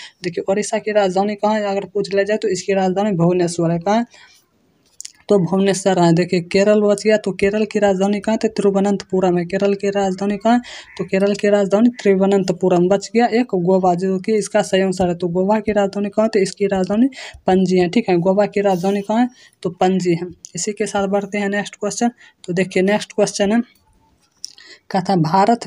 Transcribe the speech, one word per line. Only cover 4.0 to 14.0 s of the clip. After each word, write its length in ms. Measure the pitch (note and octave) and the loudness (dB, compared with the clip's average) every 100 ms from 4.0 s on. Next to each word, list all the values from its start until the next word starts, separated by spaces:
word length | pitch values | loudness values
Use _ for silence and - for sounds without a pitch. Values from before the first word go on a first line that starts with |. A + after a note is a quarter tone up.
| A#3+ - - _ _ _ _ _ _ - - - - | -2 -10 -20 _ _ _ _ _ _ -20 -20 -8 0
तो 100 | G#3 | 0
भुवनेश्वर 600 | E3 F#3+ G3 F#3+ G3 F3+ | 2 0 0 0 0 2
है। 140 | E3+ | 4
देखिए 280 | E3+ F3 F#3 | 4 2 -2
केरल 400 | E3+ F#3+ G3+ G#3+ | 0 2 4 4
बच 220 | G#3 G#3 | 2 0
गया, 120 | G#3+ G#3+ | 2 0
तो 160 | G#3 | 0
केरल 320 | F#3 G3 G#3+ | -2 -2 0
की 140 | G#3+ G#3+ | -2 0
राजधानी 420 | G3+ F#3 G3 G3+ | 0 2 0 -2
कहाँ 180 | G#3 A3 | -2 -2
थी? 100 | A3 | -2
तिरुवनंतपुरम 880 | A3 G3+ G3 G3+ G3 - F#3 F#3 F3 | 0 0 2 0 -2 -2 0 2 0
है। 60 | |
केरल 300 | F3 F#3+ G3+ | -2 -2 0
की 160 | G3+ G3 | 0 -2
राजधानी 460 | G3 G3 F#3 G3+ G3+ | -2 -2 -2 -4 -2
कहाँ 180 | A3 | 2
है? 60 | A#3+ A#3+ - - - | 2 0 -16 -14 -10
तो 60 | |
केरल 300 | F3+ F#3+ G3+ | -4 0 0
की 140 | G3+ G#3 | 0 2
राजधानी 400 | G3+ G3 G3 A#3+ | 2 2 2 2
तिरुवनंतपुरम 1000 | A#3+ G3+ F#3+ G3 G3 F#3 F3 F#3 F3+ F3+ | 2 2 2 2 2 0 0 2 4 4
बच 220 | G3 - | 2 0
गया। 120 | A3+ A#3+ | 0 2
एक 200 | A3 B3 | 2 0
गोवा 400 | F#3 F3 F#3+ F#3 | -2 2 2 2
जो 240 | F3 | 0